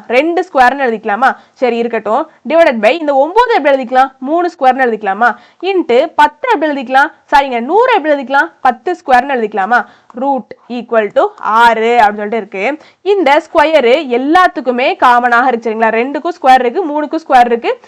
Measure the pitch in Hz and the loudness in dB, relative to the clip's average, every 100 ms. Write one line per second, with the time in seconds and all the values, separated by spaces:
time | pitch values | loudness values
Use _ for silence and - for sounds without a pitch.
0 | - 240 320 349 349 277 247 277 262 220 | -2 0 0 -2 -2 2 2 2 -4 -4
1 | 220 262 262 208 _ - 254 233 233 226 | -4 0 0 -2 _ -4 -2 -2 -2 -4
2 | 208 240 311 _ 233 320 330 233 214 330 | -4 -4 -4 _ -2 2 2 2 0 0
3 | 294 269 294 415 494 440 285 269 247 254 | -2 0 0 2 2 2 2 0 0 0
4 | 269 - 262 330 349 - 262 254 254 214 | 0 -2 -4 -2 -2 0 0 2 0 -2
5 | 208 202 233 - - - 359 381 - 240 | -4 0 0 -2 -12 -10 -4 -2 0 0
6 | 330 - 294 - 523 415 311 277 247 262 | 0 2 0 0 -4 -2 -2 -4 -2 0
7 | 302 - - 285 277 240 240 381 508 427 | 0 -4 -2 0 0 -4 -2 0 2 0
8 | 302 285 247 277 330 _ 254 233 - 349 | 0 -2 0 -2 -2 _ -4 -2 -6 -6
9 | - 247 277 262 214 214 190 233 208 _ | 0 0 2 -4 -4 -4 0 -2 -2 _
10 | _ 240 277 262 - - - 240 226 226 | _ -8 -4 -4 -6 -20 -12 -12 -4 -2
11 | 208 262 403 - - 220 240 220 226 240 | -2 -2 -2 -4 -2 2 4 2 0 2
12 | 208 208 208 226 208 196 214 302 - _ | 0 -2 -6 -6 -8 -6 -6 -6 -12 _
13 | 359 403 277 294 - 339 294 320 233 285 | -2 0 2 0 0 0 2 2 2 0
14 | 277 240 277 349 359 339 254 247 277 370 | 0 -4 0 2 2 0 -4 -2 -2 0
15 | 262 240 247 240 247 247 233 220 226 220 | 2 2 2 2 2 -2 -4 -2 0 0
16 | 254 285 339 349 262 262 247 285 330 294 | -4 -4 -6 -2 2 4 2 -2 -4 -4
17 | 302 320 - 262 240 233 339 494 | -4 -6 0 2 2 0 -4 -8